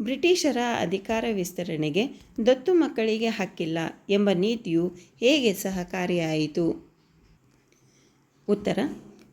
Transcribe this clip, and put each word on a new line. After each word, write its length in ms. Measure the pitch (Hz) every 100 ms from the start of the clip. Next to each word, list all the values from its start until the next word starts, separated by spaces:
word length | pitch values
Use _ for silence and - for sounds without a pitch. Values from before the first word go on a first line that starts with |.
ಬ್ರಿಟಿಷರ 560 | 214 269 339 359 302 240 240 233
ಅಧಿಕಾರ 460 | 170 190 196 226 233
ವಿಸ್ತರಣೆಗೆ 760 | 202 175 - 175 156 151 165 269 - - - 220
ದತ್ತು 280 | 254 370
ಮಕ್ಕಳಿಗೆ 540 | 349 277 - 220 220 226
ಹಕ್ಕಿಲ್ಲ 500 | 214 185 - 160 165 160 - -
ಎಂಬ 200 | 202 202
ನೀತಿಯು 560 | 175 208 233 - 165 180 - - -
ಹೇಗೆ 340 | 233 302 240
ಸಹಕಾರಿಯಾಯಿತು? 1400 | 185 190 190 180 190 180 175 160 156 151 175 165 165 - _ _ _ _ _ _ _ _ _ _ _ _ _ _ _ -
ಉತ್ತರ, 320 | 202 202 190 285 - - - -